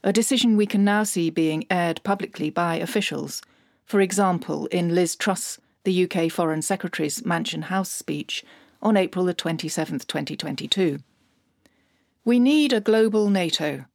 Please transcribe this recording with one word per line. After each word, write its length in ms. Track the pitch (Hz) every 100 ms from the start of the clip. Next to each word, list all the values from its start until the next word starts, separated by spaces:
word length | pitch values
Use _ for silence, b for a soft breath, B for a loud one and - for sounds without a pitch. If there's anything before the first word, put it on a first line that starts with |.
a 100 | 196
decision 460 | 196 226 262 240 214
we 80 | 208
can 180 | 202
now 180 | 202 208
see 280 | 214 - 165
being 340 | 160 160 156 -
aired 320 | 180 170 160
publicly 460 | - 196 190 - 151
by 240 | 156 175 165
officials, 640 | 165 214 202 147 147 - b b b b _
for 160 | 202
example 640 | 190 196 190 175 - 151 151
in 280 | 180 170
Liz 220 | 170 170 -
Truss, 420 | - 185 - - _ _
the 100 | -
U 140 | 185 180
K 200 | 185 165
Foreign 320 | - 165 156
Secretary's 640 | 156 190 180 - 151 -
Mansion 380 | - 170 - 160
House 280 | 165 190 185
speech 540 | - - 147 151 - - b b b
on 160 | 214 208
April 260 | 185 185
the 80 | 180
twenty-seventh, 760 | 175 170 160 160 - 156 143 -
twenty 300 | 147 147 151
twenty-two. 640 | 151 131 - - 180 143 - _ _ _ _ _ _ _ _ _ _ _
"We 160 | - 247
need 360 | 247 302 294
a 80 | 233
global 480 | 208 220 220 214 208
nato" 560 | 196 170 - 151 135 135